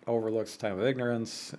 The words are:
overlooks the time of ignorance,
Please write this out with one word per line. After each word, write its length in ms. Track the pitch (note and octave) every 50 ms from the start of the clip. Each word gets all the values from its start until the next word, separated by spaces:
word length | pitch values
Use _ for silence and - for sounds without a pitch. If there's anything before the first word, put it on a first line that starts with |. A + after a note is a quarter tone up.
| -
overlooks 500 | - A#2 A2+ A2 A2 A2 A2 G#2 - -
the 40 | - A2+ G#2
time 100 | F#2+ F#2
of 60 | A2
ignorance, 680 | C3+ C3+ B2 B2 A#2+ A#2+ A2+ A2+ A2+ - - - - -